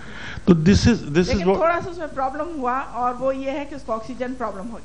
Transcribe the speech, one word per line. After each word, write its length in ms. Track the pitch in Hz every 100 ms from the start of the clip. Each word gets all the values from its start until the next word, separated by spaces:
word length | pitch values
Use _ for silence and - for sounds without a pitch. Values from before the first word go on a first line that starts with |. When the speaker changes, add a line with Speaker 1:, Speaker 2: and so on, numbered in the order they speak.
| - - - -
Speaker 1:
तो 160 | -
this 260 | 170 160 202
is, 180 | - 220
this 200 | 147 147
is 100 | 180
Speaker 2:
लेकिन 180 | 233 180
Speaker 1:
what 140 | 190
Speaker 2:
थोड़ा 200 | 330 349
सा 100 | 359
उसमें 240 | 339 302
problem 460 | 262 269 294 330 320
हुआ, 200 | 247 262
और 340 | - 233 247
वो 180 | 240 262
ये 180 | 269 269
है 140 | 269
कि 120 | 285 277
उसको 160 | -
oxygen 420 | 226 220 226 254
प्रॉब्लम 320 | 254 226 196 226
हो 140 | 202